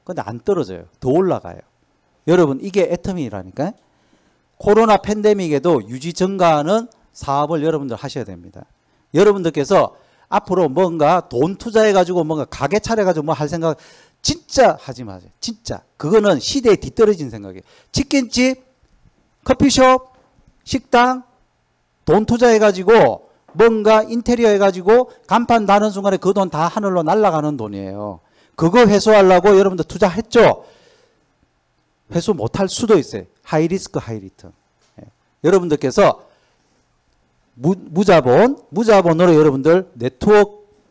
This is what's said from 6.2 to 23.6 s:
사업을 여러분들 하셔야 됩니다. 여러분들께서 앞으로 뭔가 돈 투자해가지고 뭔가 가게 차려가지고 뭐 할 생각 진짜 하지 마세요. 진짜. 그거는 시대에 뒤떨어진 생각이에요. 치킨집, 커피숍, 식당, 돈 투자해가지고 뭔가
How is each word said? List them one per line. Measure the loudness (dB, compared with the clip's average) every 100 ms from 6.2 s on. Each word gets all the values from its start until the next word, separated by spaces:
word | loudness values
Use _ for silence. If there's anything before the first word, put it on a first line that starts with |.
| -4 0 0 0 0 -4 -4 _ _
사업을 | -16 -6 -4 -2 -4
여러분들 | -4 -4 -6 -12
하셔야 | -12 -12
됩니다. | -14 -16 -20 -20 -20 _ _ _ _ 2
여러분들께서 | 2 2 -2 -4 0 0 0 _ _ _ -6
앞으로 | -6 -4 -2 0
뭔가 | 0 -2 0 0 0 -2
돈 | -4 -4 -4
투자해가지고 | -4 0 2 2 0 -2
뭔가 | -4 -6 -8
가게 | -6 -4 -4
차려가지고 | -4 -2 -2 -2 -4
뭐 |
할 | -6 -6
생각 | -4 -4 -6 _ _ _ _
진짜 | -8 -8 -6 2 2 2
하지 | -8 -16
마세요. | -16 -18 -20 _
진짜. | -14 -14 -12 -14 _ -10
그거는 | 0 2 2 -2
시대에 | -4 -4 0 0
뒤떨어진 | -2 0 0 0 -6
생각이에요. | -14 -18 -20 -20 _ _
치킨집, | -8 -2 -2 -2 0 -2 -2 _ _ _ _ _ _ _ _
커피숍, | -4 0 0 4 4 2 -2 _ _ _ _ _
식당, | -10 -8 -2 0 0 -2 -10 _ _ _ _ _ _ _ 0
돈 | 0 2
투자해가지고 | 2 4 4 2 0 2 4 4 0 _ _ _
뭔가 | 2